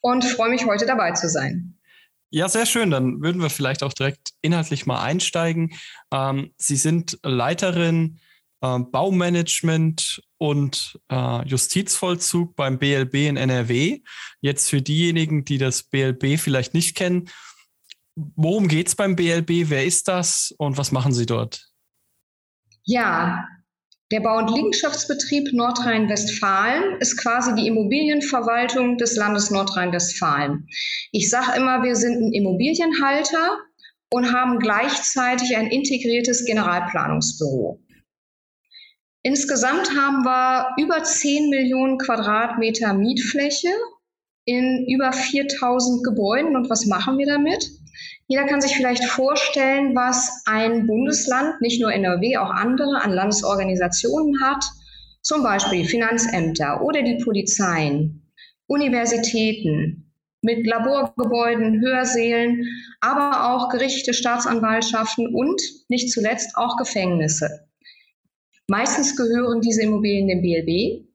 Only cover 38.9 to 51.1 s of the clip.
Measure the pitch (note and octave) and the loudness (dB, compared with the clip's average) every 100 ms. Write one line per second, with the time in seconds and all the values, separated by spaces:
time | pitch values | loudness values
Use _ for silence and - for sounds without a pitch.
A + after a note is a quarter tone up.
38.9 | _ _ _ B3+ C#4 - C4 B3+ D#4+ F#4+ | _ _ _ -2 0 0 0 2 0 0
39.9 | C#4 C#4 C4+ B3+ B3+ B3+ C4 B3+ B3+ D#4+ | 0 2 2 2 2 2 2 0 -2 0
40.9 | D#4+ D#4+ - D4 D4 D4+ C#4 B3 C4 C4 | 0 0 0 0 2 2 2 2 2 2
41.9 | C4 - A3 G#3 G#3+ A#3 A#3 A3+ A3+ A3 | 0 0 0 2 0 0 0 0 0 0
42.9 | G3 A3 C4 - C#4+ C#4+ C#4+ F4 G#4 A#4+ | 2 2 0 -2 -2 -2 0 -2 -2 -4
43.9 | - _ _ _ _ - B3 B3+ B3+ B3+ | -12 _ _ _ _ -2 0 2 0 0
44.9 | C4 C4 C4 - C#4 C#4 - B3 B3+ B3 | 2 0 -2 -2 -2 -2 -2 0 0 0
45.9 | A#3+ A#3+ G#3+ G3+ B3 D#4+ C4 B3 A3+ A3 | 0 0 0 2 2 2 0 0 0 0
46.9 | F#3 G#3 C4+ C#4 C#4+ D4 F#4+ - - - | 0 0 0 2 2 2 0 -4 -10 -20
47.9 | - - - - C4+ C#4 C#4+ C4+ C4+ B3+ | -18 -18 -18 -2 0 2 0 0 0 0
48.9 | B3 B3 - C4 D4+ - C#4+ C4 C#4 C#4 | 0 0 0 2 2 0 2 2 2 2
49.9 | B3 B3 B3 - - - G#3+ A3+ A#3 A3 | 2 2 0 -2 -4 -2 0 2 2 2
50.9 | G#3+ C#4 | 2 0